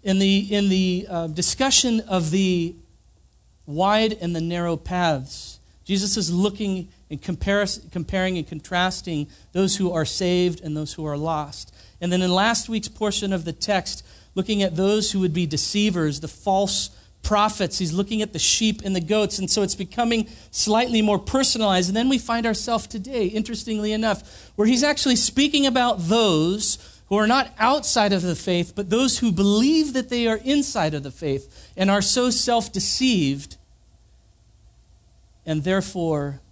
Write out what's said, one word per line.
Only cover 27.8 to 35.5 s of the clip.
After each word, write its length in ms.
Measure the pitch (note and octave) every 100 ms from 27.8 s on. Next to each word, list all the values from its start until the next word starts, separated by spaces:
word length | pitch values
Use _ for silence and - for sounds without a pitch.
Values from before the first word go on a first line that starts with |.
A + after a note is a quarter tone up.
| - A#3+ G#3
of 80 | G3
the 140 | F3+ D#3+
faith, 380 | - F3 F3 -
but 140 | G3
those 300 | G#3+ C4 -
who 120 | A#3
believe 640 | F3+ G3+ G#3 C4 D#4+ D4+
that 160 | C4 B3+
they 180 | B3 A#3
are 120 | A3 B3
inside 480 | C#4+ C4+ A#3 D#3+
of 100 | D3+
the 80 | C#3
faith 600 | - D#3 C3+ C3+ - - -
and 160 | F#3+
are 100 | G3+
so 280 | G3 - B3
self-deceived, 1300 | A#3+ - A#3 A3 G3 - - C4 G#3+ C#3 C#3 C#3+ - _ _ _ _ _ _ _ _ _ _ - _ _ _ _ _ _ _
and 180 | -